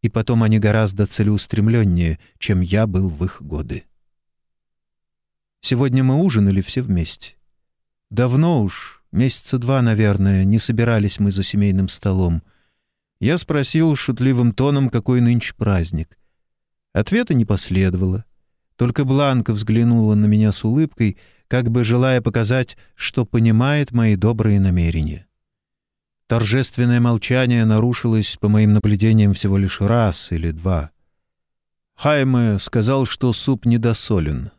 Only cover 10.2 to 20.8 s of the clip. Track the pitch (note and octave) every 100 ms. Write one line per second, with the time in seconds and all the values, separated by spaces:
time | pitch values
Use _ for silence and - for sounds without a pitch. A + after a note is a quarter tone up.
10.2 | G2 F#2+ F#2+ A2 - A2+ A#2 A2+ G2+ -
11.2 | G2+ G2 F#2+ G2+ G2+ F#2+ F#2+ - G2+ F#2+
12.2 | F2+ E2 - _ _ _ _ _ _ _
13.2 | A#2 E3+ - D3 C3+ D#3+ D#3+ C#3+ - A2+
14.2 | B2+ B2 A#2+ A2 C3+ C#3+ C3+ A#2 - B2
15.2 | A#2+ A#2+ - - G#2 F#2+ E2+ D#2 D#2+ _
16.2 | _ _ _ _ _ _ _ - G#2 G#3+
17.2 | A#3+ C#3 G#2+ G2+ - F#2 F#2+ F2+ F#2 F#2+
18.2 | - _ _ _ _ _ B2 A#2+ C3+ C3+
19.2 | C#3+ B2+ A2+ G#2+ G#2 A2 A#2+ A#2 A2 G#2
20.2 | G#2+ G#2+ G#2+ G2 A2 C3